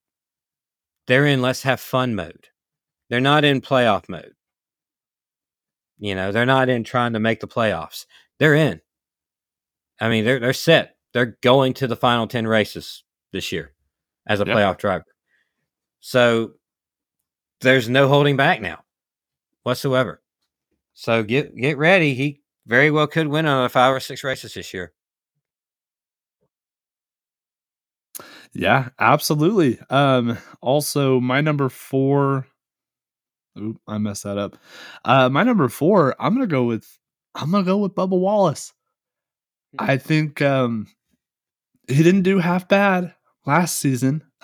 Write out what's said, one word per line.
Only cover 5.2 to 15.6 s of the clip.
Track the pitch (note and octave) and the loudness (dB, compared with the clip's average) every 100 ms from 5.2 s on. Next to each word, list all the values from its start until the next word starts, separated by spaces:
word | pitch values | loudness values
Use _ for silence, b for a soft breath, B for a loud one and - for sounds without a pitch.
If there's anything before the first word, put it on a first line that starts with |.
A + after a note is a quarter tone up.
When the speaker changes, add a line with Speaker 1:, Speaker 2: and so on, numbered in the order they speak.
| _ _ _ _ _ _ _ - | _ _ _ _ _ _ _ -12
Speaker 1:
You | G#2 | -8
know, | F#2+ F#2+ | -4 -4
they're | G#2 B2 | -2 0
not | C3+ C3 | 2 0
in | B2 | -2
trying | G#2+ B2 A#2+ | -2 -4 -2
to | A2+ | -2
make | A2 A2+ | -2 -4
the | G2+ | -6
playoffs. | - A2+ F2 D#2+ - - b b - | -4 -4 -4 -8 -16 -20 b b -2
They're | D#3 | 2
in. | D3 D3+ D#2+ _ _ _ _ _ _ _ _ _ _ _ - | 4 2 -2 _ _ _ _ _ _ _ _ _ _ _ -6
I | A2+ | -2
mean, | A2+ A2 | 0 0
they're, | C3 | 0
they're | A#2+ | -2
set. | C3+ - D#3 E2+ _ _ | -2 2 2 2 _ _
They're | A#2+ B2 - | -2 -2 0
going | B2 C3+ C3 B2 | 2 4 2 -2
to | C3 | -4
the | A2+ | -2
final | B2+ A#2+ A2 | 0 0 -2
ten | B2 A2+ | -4 0
races | A2 G2+ F2 - - _ _ _ | 0 0 -4 -16 -18 _ _ _
this | F#2+ - | -10 -8
year | F2 D2+ _ _ _ _ _ - | -8 -10 _ _ _ _ _ -4
as | G#2 | -2
a | G2+ | 0
Speaker 2:
Yeah. | A2+ | 0
Speaker 1:
playoff | G2 F2+ | 0 0
driver. | G#2 F2 - _ _ _ _ _ | -4 -6 -8 _ _ _ _ _